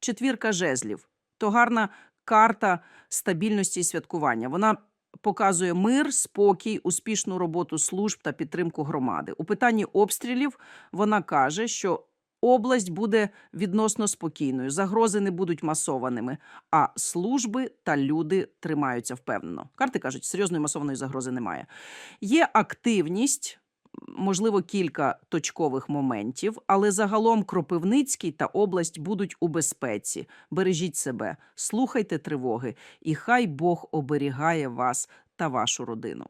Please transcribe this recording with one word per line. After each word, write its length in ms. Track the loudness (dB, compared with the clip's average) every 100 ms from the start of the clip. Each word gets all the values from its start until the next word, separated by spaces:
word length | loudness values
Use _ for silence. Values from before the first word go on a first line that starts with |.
Четвірка 520 | -4 -2 0 0 0
жезлів. 560 | 0 0 0 -2 -8 _ _ _ _
То 120 | 0
гарна 380 | 4 4 4 0 -4 -20 _
карта 540 | 2 6 6 4 2 2 -2 -20 _
стабільності 720 | -6 -2 0 2 2 0 0
і 40 |
святкування. 640 | -2 -2 -4 0 2 0 -2
Вона 280 | 2 2 2 _ _ _ -6
показує 540 | -4 2 2 2 2
мир, 400 | 2 4 4 2
спокій, 640 | 0 -4 4 4 4 0 -4
успішну 600 | -2 -4 -2 -4 -2 -2
роботу 400 | -2 -2 -4 -2
служб 400 | -2 0 -2 -2
та 100 | -6
підтримку 500 | -6 -6 -2 -4 -2
громади. 500 | -4 -2 0 -2 -4
У 120 | -8
питанні 400 | -4 2 4 4
обстрілів 760 | 2 2 2 2 -4 0 -2 -4 -20 -20 -14
вона 300 | -2 2 2
каже, 460 | 2 2 2 2 -4
що 360 | -2 -2 -2 -4 _ _ _
область 500 | 4 4 4 0 0
буде 380 | -4 2 2 2 -4 -16
відносно 540 | -6 0 2 2 0 -2
спокійною, 640 | -2 -6 -4 -2 -2 -4
загрози 500 | -2 0 4 2 2
не 100 | 0
будуть 320 | 0 -2 -2
масованими, 760 | -2 -2 -2 -2 -2 -4 -4 -8 -12 -20 _
а 180 | 2 2 0
служби 760 | -6 -4 -2 -2 -2 -2 -4 _
та 140 | -2 0
люди 520 | 2 0 0 0 -2 _
тримаються 540 | -6 -2 -2 -2 -6
впевнено. 540 | -10 -6 -6 -6 -10 -12
Карти 240 | -4 -4 -2
кажуть, 260 | -6 -8
серйозної 360 | -8 -2 -2 0
масованої 360 | -2 -4 -4 -4
загрози 340 | -6 -6 -6
немає. 360 | -6 -6 -8 -10 -18 -20 -18 -20 -10
Є 280 | 0 2 4
активність, 1080 | 2 0 -2 0 2 2 0 0 -2 -6 -16 _ _ _ -20 -18
можливо, 540 | -4 0 2 2 2
кілька 560 | 0 0 -2 0 0 -2 _
точкових 600 | -4 -4 -2 0 0 -2
моментів, 680 | -2 0 0 -4 -4 -4 -6 _
але 240 | 2 2
загалом 520 | 2 2 2 4 2
Кропивницький 880 | 2 -2 0 0 2 2 2 -2 -6
та 140 | -4 -4
область 520 | 0 2 2 -2 -4
будуть 380 | -6 -4 -4 -2
у 80 | -2
безпеці. 800 | 0 -2 -4 -4 -4 -6 -10 -10 -16 _
Бережіть 460 | 0 2 2 0 -4
себе, 400 | -6 -4 -6 -6 _
слухайте 640 | -10 -4 0 0 0 -2 -4
тривоги, 560 | -4 -4 -2 -2 -4 -10 -16 -12
і 140 | -4
хай 320 | -4 2 2 2
Бог 420 | 0 0 0 -2
оберігає 760 | -4 0 0 0 0 0 0 -2
вас 400 | -2 -2 -2 -6 -14 _ _
та 120 | -2
вашу 360 | 0 0 -2
родину. 420 | -6 -8 -8 -10 -14